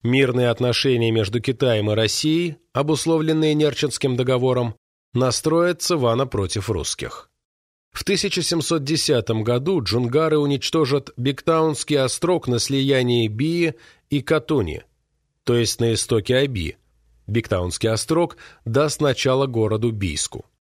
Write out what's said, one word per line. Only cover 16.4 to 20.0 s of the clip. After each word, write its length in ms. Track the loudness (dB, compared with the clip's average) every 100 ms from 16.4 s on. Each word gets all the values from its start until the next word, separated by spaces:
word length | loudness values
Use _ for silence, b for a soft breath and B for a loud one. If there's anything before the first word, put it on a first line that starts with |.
| 2 -2 -6 -10 _ _ _ _ -4
Бигтаунский 640 | -2 0 -2 -2 -2 -2
острог 480 | -2 0 0 0 -4 B B
даст 360 | -2 0 0 2
начало 460 | 0 2 0 2 0
городу 440 | 0 0 2 0
Бийску. 560 | 0